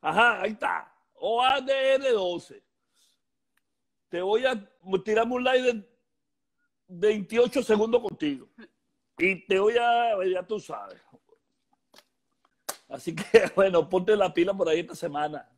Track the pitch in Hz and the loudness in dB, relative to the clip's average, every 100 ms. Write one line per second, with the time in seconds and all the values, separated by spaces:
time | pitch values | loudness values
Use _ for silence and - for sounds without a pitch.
0 | 147 170 240 208 196 214 - 175 - _ | -2 4 4 2 -4 -4 -4 -6 -8 _
1 | _ _ 190 233 254 277 262 269 262 269 | _ _ -4 0 2 0 -2 0 2 2
2 | 269 226 180 175 - 101 _ _ _ _ | 2 0 -2 -6 -10 -20 _ _ _ _
3 | _ _ _ _ _ _ _ _ _ _ | _ _ _ _ _ _ _ _ _ _
4 | _ 175 185 220 254 247 196 _ 180 185 | _ -6 0 0 0 -2 -8 _ -4 -4
5 | 190 214 233 247 247 254 254 233 196 _ | 0 0 0 0 2 2 2 -2 -8 _
6 | _ _ _ _ _ _ _ _ _ 175 | _ _ _ _ _ _ _ _ _ 0
7 | 208 214 190 226 247 277 233 214 220 240 | 0 0 -2 2 2 2 2 2 4 0
8 | 226 151 151 135 - _ 220 _ _ _ | 0 -4 -6 -6 -12 _ -20 _ _ _
9 | _ - 226 294 - 190 208 240 240 240 | _ -2 -2 -2 0 2 4 4 2 2
10 | 233 208 185 185 175 214 - 143 101 - | 2 0 0 -2 -4 -8 -8 -14 -14 -20
11 | _ - _ _ _ _ _ _ _ - | _ -20 _ _ _ _ _ _ _ -20
12 | _ _ _ _ _ _ - - _ 135 | _ _ _ _ _ _ -14 -14 _ -12
13 | - 160 208 220 190 - 190 175 156 190 | -10 -10 2 4 4 0 2 2 0 -2
14 | 180 214 185 165 175 196 165 160 165 - | 0 0 0 0 -2 -2 -2 -2 -4 -10
15 | 170 143 151 147 - | -10 -6 -8 -8 -16